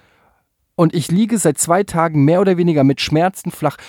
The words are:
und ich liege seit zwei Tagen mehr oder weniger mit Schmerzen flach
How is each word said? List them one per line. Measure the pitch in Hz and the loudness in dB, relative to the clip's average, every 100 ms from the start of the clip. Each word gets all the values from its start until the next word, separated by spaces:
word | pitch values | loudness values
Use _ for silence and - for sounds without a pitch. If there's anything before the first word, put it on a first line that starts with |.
| _ _ _ _ _ _ _ | _ _ _ _ _ _ _
und | - 165 | -2 0
ich | 175 135 | 0 -2
liege | 175 220 226 | 0 0 0
seit | 165 139 | 0 -2
zwei | - 175 | 0 0
Tagen | 202 165 165 151 | -2 -2 0 2
mehr | 139 175 | 2 4
oder | 196 175 | 2 2
weniger | 175 151 | 2 2
mit | 135 135 | 2 0
Schmerzen | - 156 180 - 175 | -2 0 0 -4 -12
flach | - 151 - | -4 -6 -6